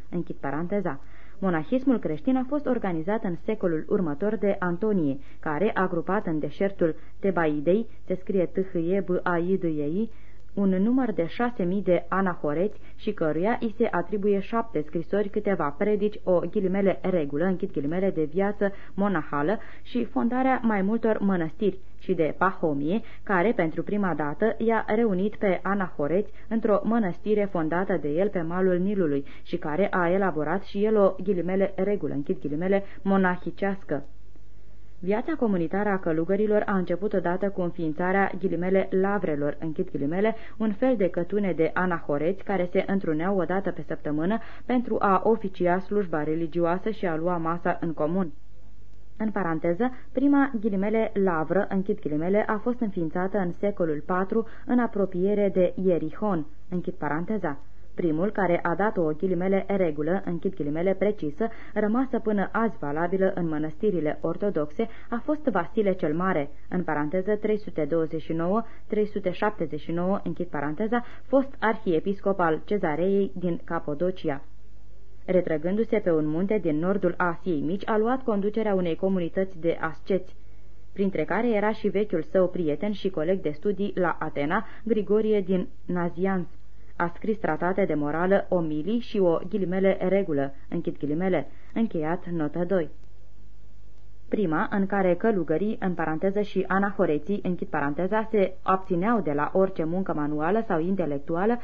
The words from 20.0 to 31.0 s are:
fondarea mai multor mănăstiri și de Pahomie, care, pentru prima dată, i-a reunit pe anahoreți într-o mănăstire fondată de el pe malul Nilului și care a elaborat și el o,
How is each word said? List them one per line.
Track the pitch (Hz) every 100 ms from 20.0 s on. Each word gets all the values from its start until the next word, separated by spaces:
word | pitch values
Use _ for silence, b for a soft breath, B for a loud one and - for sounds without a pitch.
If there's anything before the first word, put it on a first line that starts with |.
fondarea | 233 262 233 247 262 254
mai | 226 202
multor | 190 226 226 208
mănăstiri | 202 185 160 - 208 190 - -
și | -
de | 170 151 -
Pahomie, | 185 190 170 143 147 170 B B
care, | - 185 196
pentru | 240 165 165
prima | - 208 190
dată, | 156 147 151 220 -
i-a | 226 226 -
reunit | 214 233 185 208
pe | - 208 175
anahoreți | 190 202 185 - 147 180 202 B -
într-o | 220 220 196
mănăstire | 202 233 190 165 202 208 202
fondată | 175 156 170 196 175
de | 147
el | 156 202
pe | 196
malul | 160 180 185 175
Nilului | 190 202 160 139 139 B
și | - 175
care | 160 156 196
a | 185 170
elaborat | 190 190 147 151 180
și | - 202
el | 214
o, | 220